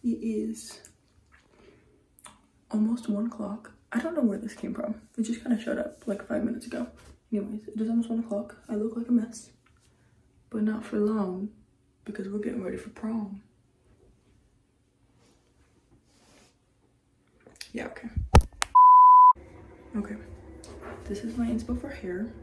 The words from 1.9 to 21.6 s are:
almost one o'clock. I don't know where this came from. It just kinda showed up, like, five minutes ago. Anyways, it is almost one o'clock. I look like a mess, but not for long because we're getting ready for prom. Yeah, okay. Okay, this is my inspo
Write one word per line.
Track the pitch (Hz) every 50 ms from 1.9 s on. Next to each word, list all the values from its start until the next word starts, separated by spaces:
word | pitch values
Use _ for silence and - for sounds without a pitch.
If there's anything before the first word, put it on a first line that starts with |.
| _ _ _ _ _ - _ - - - _ _ _ _ _ _
almost | - 214 214 220 233 240 - -
one | 202 202 214 233
o'clock. | - - 214 190 202 226 - - - - _ _
I | - 240
don't | - 320 349
know | 311 262
where | 220 196 -
this | 226 220 -
came | - - - -
from. | - - 208 220 - - - _ -
It | 220
just | 226 240 - -
kinda | 254 240 208
showed | - - - -
up, | - - - - - -
like, | 202 202 - -
five | - 208 202
minutes | 226 233 - -
ago. | - - 240 247 - - - - - - _ _ _
Anyways, | 226 208 196 - 214 214 - -
it | - 220
is | 220 226
almost | 233 233 226 -
one | 233 226
o'clock. | 226 - 208 202 - - - - - -
I | 240
look | 208 214 226 -
like | 233 233 -
a |
mess, | 247 233 214 - - - - - - _ _ _ _ _ _ _ _ _ _ _ _ _ _ _ _ _ _ _
but | - 220 208
not | 214 214 220 -
for | - - 208
long | 208 208 220 220 196 185 180 185 202 214 - - - _ _ _ _ _ _ _ _
because | - 208 - 190 196
we're | 202 214
getting | - 240 247 240 185
ready | 180 151 -
for | - -
prom. | - - - 220 226 226 208 196 196 196 - - _ _ _ _ _ _ _ _ - _ - - - _ _ _ _ _ _ _ _ _ _ _ _ _ _ _ _ _ _ _ _ _ _ _ _ _ _ _ _ _ _ _ _ _ _ _ - - _ _ _ _ _ - - - - _ _ _ _ _ _ _ _ _ _ _ _ _ _ _ _ _ _ _ _ - - - - -
Yeah, | - - - -
okay. | - - - 233 - - - - - - - - - - - - - 988 988 988 988 988 988 988 988 988 988 1017 1017 - - - - - - - - - - - -
Okay, | 214 202 - - - - - - - - - - - - - - - - - - - -
this | - 202 196 -
is | 226 226 247
my | 233 226
inspo | 247 220